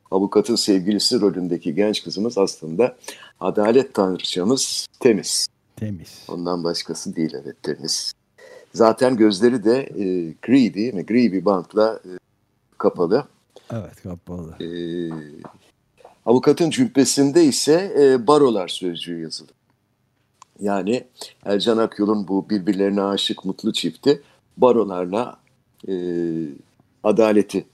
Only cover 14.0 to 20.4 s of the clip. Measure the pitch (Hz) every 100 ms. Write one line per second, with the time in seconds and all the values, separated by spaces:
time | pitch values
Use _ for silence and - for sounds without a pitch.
14 | 95 87 - 87 82 85 85 87 85 87
15 | 85 80 73 73 - _ _ _ _ _
16 | - _ - 123 143 147 165 - 120 139
17 | 123 - 139 160 156 - - 165 196 143
18 | 139 131 113 147 135 107 87 - 92 82
19 | 85 85 80 - 76 _ _ _ _ _
20 | _ _ _ _